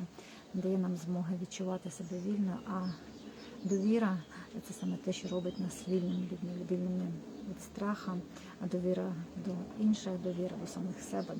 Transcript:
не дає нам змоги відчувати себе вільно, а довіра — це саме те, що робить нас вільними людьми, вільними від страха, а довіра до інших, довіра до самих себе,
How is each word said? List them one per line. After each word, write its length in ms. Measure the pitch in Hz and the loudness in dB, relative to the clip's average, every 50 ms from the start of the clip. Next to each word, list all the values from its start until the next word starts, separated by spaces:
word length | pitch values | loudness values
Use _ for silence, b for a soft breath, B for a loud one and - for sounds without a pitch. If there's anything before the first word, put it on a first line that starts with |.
| 180 170 B B B B B B B - - | -6 -6 B B B B B B B -6 -2
не 80 | 185 180 | 0 2
дає 160 | 185 190 190 | 4 4 4
нам 180 | 185 185 180 | 4 4 2
змоги 420 | 170 160 165 180 180 180 165 190 175 180 | 0 0 0 0 2 2 2 0 0 -2
відчувати 480 | - - - 190 185 185 185 - 180 | -4 -4 -2 -2 0 0 -2 -2 -6
себе 300 | 165 - 185 165 185 175 | -6 -6 -6 -4 -4 -2
вільно, 380 | 175 196 208 208 202 190 180 - - | 0 2 2 4 4 4 2 0 -2
а 220 | 220 190 185 185 185 170 - - - - - B B B B B B B B - | -2 -2 0 0 0 -2 -4 -6 -12 -14 -12 B B B B B B B B 2
довіра — 540 | 185 196 196 190 214 220 233 220 196 185 175 156 B B B B B - 226 - - | 4 4 6 6 8 8 8 8 6 4 2 0 B B B B B -8 -8 -8 -8
це 60 | 196 | -6
саме 220 | - - 185 180 | -2 0 0 0
те, 160 | 170 - - 185 | 2 2 0 0
що 160 | - - 190 | 0 0 0
робить 320 | 185 180 175 180 185 - | 0 0 2 0 0 0
нас 280 | 185 175 - - - - | 0 -2 -2 -4 0 2
вільними 380 | 185 185 175 175 180 180 180 175 185 | 4 4 4 4 2 2 0 0 -2
людьми, 180 | 180 - 175 180 180 180 - | -2 -2 -2 -2 -4 -2 0
вільними 360 | 185 180 180 185 180 180 180 175 165 160 - - - - 220 208 | 2 2 2 2 2 2 2 0 -2 -4 -6 -8 -10 -8 -8 -6
від 140 | 180 - - | -8 -8 -10
страха, 520 | - - - 202 202 208 202 - - 185 180 180 B B B B B B - | -10 -6 -2 0 0 0 0 -2 -2 -2 -2 -4 B B B B B B -6
а 60 | 190 | -2
довіра 460 | 175 - 180 175 180 185 185 185 185 180 160 170 - - 185 175 | 0 0 2 2 2 2 2 2 0 -2 -4 -6 -6 -6 -6 -4
до 80 | 196 185 175 185 - - 220 214 | -2 -2 -2 -4 -4 0 4 6
інших, 280 | 214 214 208 - 196 185 180 | 6 6 6 2 0 -2 0
довіра 360 | 175 185 175 175 180 185 170 - | 0 0 0 2 0 0 -2 -2
до 60 | 175 | -6
самих 340 | 170 - - 175 185 175 - | -6 -4 -2 -2 -2 -4 -4
себе, 340 | - - 202 196 185 170 165 165 | -6 -4 -2 -2 -2 -2 -4 -4